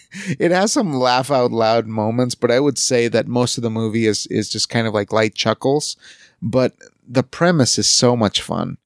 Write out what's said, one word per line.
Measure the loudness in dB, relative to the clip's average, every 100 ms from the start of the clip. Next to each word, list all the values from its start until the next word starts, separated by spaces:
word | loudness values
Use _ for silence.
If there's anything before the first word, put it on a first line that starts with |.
| _
<laughs> | -12 -8 -2
it | 0
has | 2 0
some | 0 -2
laugh | 0 2 2 2
out | 2 2
loud | 2 2 2 0
moments, | -2 -2 0 -2
but | 0 2
I | 2
would | 2 0
say | 0 0 2
that | 0 0
most | 0 -2 -2
of |
the | -4
movie | -4 -2 0 0
is, | 0 -2
is | -4 -4
just | -4 -2
kind | -2 0
of, |
like, | -2 0
light | 0 0
chuckles. | 0 -2 0 0 0 -2 -10 -18 -20 -20 _
But | -2 0 0 -2 -18 _ -6
the | -4
premise | -4 0 2 4 2 2
is | 0
so | 2 4 4
much | 2 -2
fun. | -4 -6 -6 -10